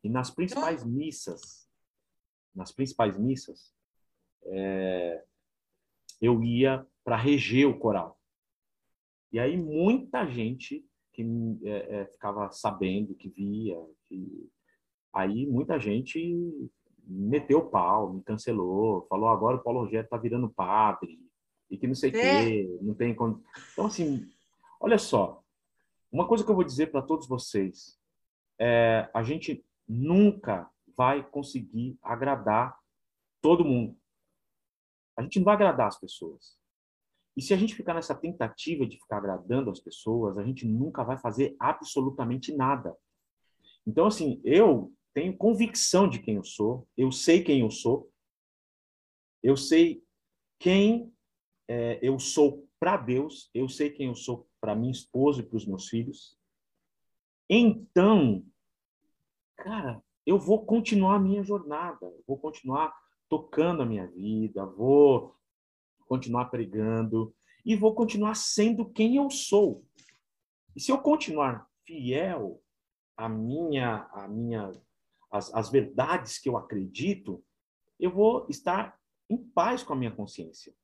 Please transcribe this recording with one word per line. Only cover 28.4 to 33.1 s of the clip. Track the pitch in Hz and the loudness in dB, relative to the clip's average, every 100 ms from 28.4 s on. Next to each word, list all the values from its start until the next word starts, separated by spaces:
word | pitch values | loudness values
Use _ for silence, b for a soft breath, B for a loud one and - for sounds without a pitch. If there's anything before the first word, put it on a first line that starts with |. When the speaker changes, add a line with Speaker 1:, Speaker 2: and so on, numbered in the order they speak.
| _ _ | _ _
Speaker 1:
é, | 117 117 113 113 90 | 2 4 6 4 0
a | 113 | -4
gente | 113 156 - - _ _ - | -4 -6 -6 -10 _ _ -8
nunca | 113 143 185 208 202 - 95 85 _ _ - | -4 2 6 6 4 -6 -6 -6 _ _ 0
vai | 127 143 135 | 2 2 -4
conseguir | 143 139 131 110 113 123 127 | -10 -8 -10 -8 -6 -8 -8
agradar | - 117 135 127 107 107 131 - _ _ _ | -8 -4 -2 -2 0 0 0 -6 _ _ _